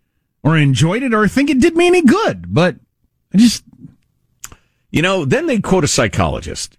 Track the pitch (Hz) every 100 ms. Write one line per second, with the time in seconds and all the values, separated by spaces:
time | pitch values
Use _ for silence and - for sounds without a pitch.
0 | _ _ _ _ - 160 143 123 160 214
1 | 269 220 208 262 285 269 330 330 349 359
2 | 294 370 440 92 85 104 175 127 _ _
3 | _ _ _ 180 233 - - - - _
4 | _ _ _ _ - - _ _ _ 131
5 | 180 190 139 254 330 233 - 190 147 -
6 | 113 - 82 67 85 - -